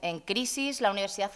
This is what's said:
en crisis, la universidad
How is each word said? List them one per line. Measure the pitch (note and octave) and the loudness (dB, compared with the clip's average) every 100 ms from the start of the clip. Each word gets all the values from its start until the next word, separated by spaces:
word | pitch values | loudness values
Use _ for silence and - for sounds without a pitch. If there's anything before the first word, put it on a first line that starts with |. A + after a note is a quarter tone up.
en | E3+ E3+ | -4 -4
crisis, | - G3+ B3 C#4 C#4 C#4 | -2 0 0 0 0 2
la | G#3+ | 2
universidad | G3 G3 - G3+ | 2 -2 -2 -2